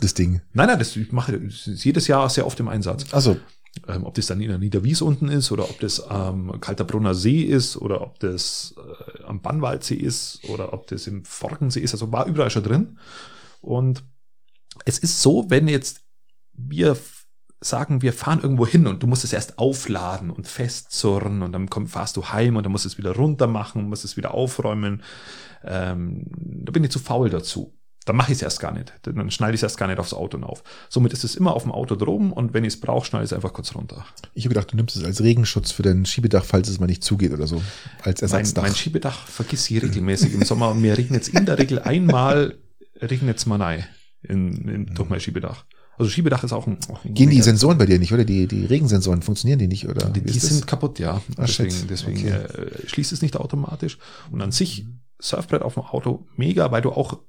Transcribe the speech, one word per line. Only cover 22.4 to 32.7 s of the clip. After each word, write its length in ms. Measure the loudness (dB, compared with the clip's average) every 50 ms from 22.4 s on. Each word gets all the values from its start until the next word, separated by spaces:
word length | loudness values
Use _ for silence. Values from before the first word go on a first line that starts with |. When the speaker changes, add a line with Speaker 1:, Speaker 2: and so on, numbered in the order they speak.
| 2 2 2
Speaker 2:
und 80 | 2 0
dann 80 | -2
musst 140 | -2 -4 -4
du 20 | -6
es 100 | -8 -6
wieder 140 | -6 -4 0
runter 320 | 0 2 2 2 2 2
machen, 420 | 2 0 -2 -4 -6 -6 -6 -6 -4
musst 160 | -6 -8 -8
es 120 | -10 -8
wieder 180 | -6 -6 -4 -2
aufräumen. 680 | -2 -2 -2 -2 -4 -4 -4 -2 -2 -2 -4 -4 -6 -8 -14 -20 -20 -20 -20 -20 -20 -20 -20 -20 -16
Ähm, 640 | -10 -8 -6 -4 -4 -4 -4 -4 -6 -6 -6 -8 -10 -12 -12 -12 -12 -12 -10 -10 -8
da 80 | -2
bin 100 | 0 0
ich 80 | 0 0
zu 80 | -2 -4
faul 320 | -4 -2 0 2 2 2
dazu. 460 | 0 -2 -4 -6 -8 -8 -10 -10 -14 -20 -20 -20 -20 -8 -4
Dann 100 | 0 2
mach 140 | 2 2 2
ich's 100 | 0 0
erst 200 | -2 -4 -4 -4
gar 120 | -6 -6
nicht. 220 | -6 -8 -10 -12 -16 -12
Dann 280 | -10 -6 -4 -4 -4 -4
schneide 220 | -2 -2 0 0 0
ich's 80 | 0
erst 140 | -2 -2 -2
gar 100 | -2 -4
nicht 120 | -2 -2 -4
aufs 160 | -4 -6 -6
Auto 240 | -8 -8 -8 -8 -8
auf. 240 | -10 -10 -12 -12 -16 -20 -20 -20 -10 -2
Somit 240 | 2 4 4 4
ist 100 | 2 0
es 120 | -6 -4 -2
immer 160 | 0 2 2
auf 120 | 2 0 -2
dem 60 | -4
Auto 240 | -4 -4 -4 -2 -2
droben 360 | -2 0 0 0 2 0 0
und 220 | 0 0 -2 0 0
wenn 100 | 0 0
ich's 160 | -2